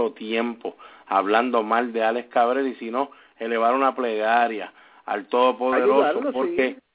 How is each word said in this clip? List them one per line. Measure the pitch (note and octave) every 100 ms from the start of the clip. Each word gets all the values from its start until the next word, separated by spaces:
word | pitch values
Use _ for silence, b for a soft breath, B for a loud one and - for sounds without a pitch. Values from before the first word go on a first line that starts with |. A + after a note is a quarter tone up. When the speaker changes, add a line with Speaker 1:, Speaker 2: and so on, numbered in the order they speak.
| A#2 -
Speaker 1:
tiempo | A2 A2+ A#2+ A#2 F#2 - B B B
hablando | G2 G2 A2 B2 A#2+
mal | G#2+ A2+ B2
de | A2+
Alex | A2+ A#2+ A#2+
Cabrera | C3+ A#2+ C3 C#3
y | A2+
si | A#2
no, | A#2+ C#3 B B B
elevar | A2+ A#2 A2+ B2+
una | C3+ A#2+
plegaria | B2 G#2+ G#2+ A#2 A#2+ A2 F2+ b b b -
al | G#2 -
Todopoderoso, | B2 B2+ A2+ B2+ B2+ B2+ C3+
Speaker 2:
Ayudarlo, | D3 - C#3
Speaker 1:
porque, | B2+ B2+ E4+ B2+
Speaker 2:
sí. | - _